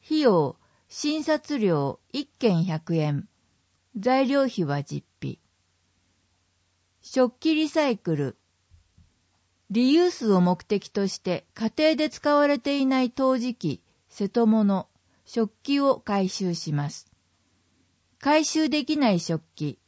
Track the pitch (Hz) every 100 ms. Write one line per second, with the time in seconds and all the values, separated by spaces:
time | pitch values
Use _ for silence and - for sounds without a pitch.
0 | - 311 262 180 147 - _ _ _ -
1 | 294 311 311 302 - 285 208 156 139 -
2 | _ 277 285 _ 233 170 185 156 - 165
3 | 151 143 - _ _ _ _ _ _ 214
4 | 233 262 254 277 269 - 151 143 143 147
5 | _ _ 135 - _ _ _ _ _ _
6 | _ _ _ _ _ _ _ _ _ _
7 | - 262 254 _ 320 311 311 320 285 220
8 | - 151 139 - _ _ _ _ _ _
9 | _ _ _ _ _ _ _ 202 254 311
10 | 359 - 220 185 175 180 - 202 - 208
11 | 196 - - 175 _ - 220 - 311 302
12 | 302 - 294 294 294 285 285 277 269 262
13 | 254 262 262 262 247 233 160 127 _ _
14 | _ - 202 240 226 220 208 190 - _
15 | _ _ _ 233 214 _ - 277 277 -
16 | - 202 190 - 185 170 - 147 147 -
17 | _ _ _ _ _ _ _ _ _ _
18 | _ _ 269 311 302 311 311 302 254 302
19 | 254 180 165 160 _ - 147 -